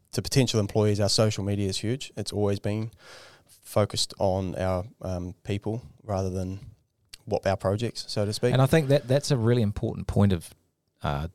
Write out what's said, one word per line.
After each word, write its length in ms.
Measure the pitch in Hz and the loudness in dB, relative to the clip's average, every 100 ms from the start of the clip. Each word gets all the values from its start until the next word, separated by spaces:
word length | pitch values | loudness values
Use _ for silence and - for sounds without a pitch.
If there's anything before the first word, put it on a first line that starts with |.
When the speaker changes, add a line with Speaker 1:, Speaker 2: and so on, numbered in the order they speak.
| _ | _
Speaker 1:
to 80 | - | -6
potential 380 | - 139 117 110 | 0 2 2 2
employees, 380 | 101 110 107 101 | 0 2 2 2
our 80 | 98 | 2
social 340 | - 107 104 | 4 2 0
media 240 | 98 101 98 | -2 -2 -2
is 120 | 95 | -2
huge. 320 | 104 135 - | -4 -6 -8
It's 160 | - 98 | -10 -6
always 280 | 101 101 98 | -2 0 0
been 320 | 104 107 110 - - - - - _ _ | -2 -4 -6 -10 -20 -20 -20 -20 _ _
focused 500 | - 110 101 107 - - | -2 0 0 0 -4 0
on 360 | 98 92 92 | 0 0 -2
our, 300 | - 92 92 113 - | -2 0 -2 -4 -10
um, 340 | 95 90 90 - | -8 -6 -8 -8
people 380 | - 101 104 117 - - | -6 -6 -4 -8 -10 -14
rather 260 | 107 95 95 | -6 -4 -2
than 300 | 92 92 95 - - _ _ _ - | -4 -6 -10 -14 -20 _ _ _ -18
what 200 | - - 98 | -4 -2 0
our 80 | 92 | 0
projects, 480 | 95 104 - - - | 0 0 -2 -6 -6
so 180 | 110 | -4
to 80 | 104 | -2
speak. 180 | 110 123 | 0 2
Speaker 2:
And 80 | 127 | 4
I 40 | |
think 220 | 135 165 139 | 4 4 4
that 180 | 143 - | 2 2
that's 240 | 143 - | 0 2
a 60 | 131 | 2
really 240 | 113 123 | 4 4
important 460 | 101 - 117 - - | 2 0 -4 -4 -2
point 260 | 107 101 | 4 4
of, 160 | 85 - - _ _ _ _ | 4 -4 -20 _ _ _ _
uh, 260 | 76 71 80 | -4 -2 -4